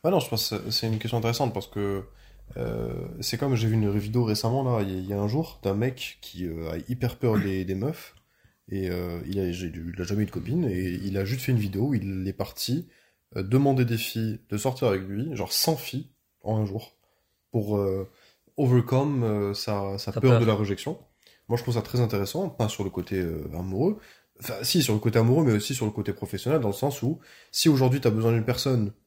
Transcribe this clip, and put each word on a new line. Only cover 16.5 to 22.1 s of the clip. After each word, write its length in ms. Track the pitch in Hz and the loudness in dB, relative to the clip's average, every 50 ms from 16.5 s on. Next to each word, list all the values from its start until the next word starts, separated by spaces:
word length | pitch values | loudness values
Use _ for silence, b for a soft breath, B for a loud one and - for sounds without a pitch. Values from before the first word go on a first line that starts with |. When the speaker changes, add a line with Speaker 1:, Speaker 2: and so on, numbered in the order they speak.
| 110 110 | 0 0
Speaker 1:
un 60 | 107 | 0
jour, 260 | 98 95 107 - - _ _ _ _ _ _ _ _ _ _ _ _ | 0 -2 -8 -8 -10 _ _ _ _ _ _ _ _ _ _ _ _
pour, 260 | - 113 98 104 104 101 | -2 -2 0 2 0 2
euh, 300 | 101 98 95 98 95 - b b b b b b b _ _ - | 2 0 0 -2 -6 -8 b b b b b b b _ _ 0
overcome, 680 | 143 123 127 123 120 - 135 131 143 147 143 127 117 | 4 6 6 4 4 4 0 0 2 2 0 0 0
euh, 300 | 110 107 104 101 101 101 | 0 2 0 0 -2 -2
sa, 420 | - - - 104 101 98 98 98 | -4 -4 -2 -2 -2 -2 -4 -6
sa 160 | 98 - - | -6 -6 -4
Speaker 2:
Sa 80 | - 120 | -2 4
Speaker 1:
peur 120 | 120 131 | 6 6
Speaker 2:
peur. 80 | 120 113 | 8 8
Speaker 1:
de 40 | 117 | 6
la 100 | 110 107 | 4 4
réjection. 440 | 101 107 98 101 - - 147 - - - _ b b b b b b b - | 2 2 0 -2 -2 -4 -8 -8 -8 -14 _ b b b b b b b -4
Moi, 100 | 117 117 | -2 -2
je 40 | - | 0
trouve 100 | 123 117 | 0 -2
ça 80 | 117 | -2
très 180 | 104 - - 123 | -2 0 0 2
intéressant, 480 | 120 107 | 2 2